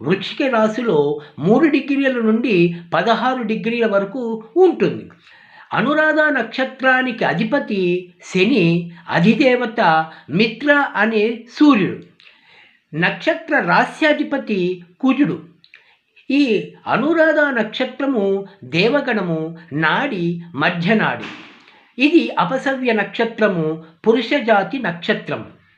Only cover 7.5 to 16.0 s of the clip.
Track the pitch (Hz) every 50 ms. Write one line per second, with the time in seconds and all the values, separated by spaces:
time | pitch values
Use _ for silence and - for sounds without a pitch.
7.5 | 285 277 220 - 208 190 180 175 175 180 180 - - _ - - - 185 190 226
8.5 | 285 208 170 170 170 175 175 - - - - - - 160 175 214 220 226 277 247
9.5 | 247 247 240 226 - 233 202 165 160 160 160 - - - - - 139 190 240 226
10.5 | - - 285 294 285 285 - - - 190 208 226 226 214 208 233 247 226 - -
11.5 | - - 302 294 262 196 170 123 110 85 - - _ _ _ - _ _ _ _
12.5 | _ - - _ _ _ _ _ 151 156 180 196 196 - - 311 330 330 - -
13.5 | 302 269 180 175 170 208 254 - - - 311 302 294 - 269 - 285 262 220 -
14.5 | 208 185 175 180 185 180 - - _ _ 262 262 - 277 294 165 - 165 - -
15.5 | - _ _ _ - - _ _ _ _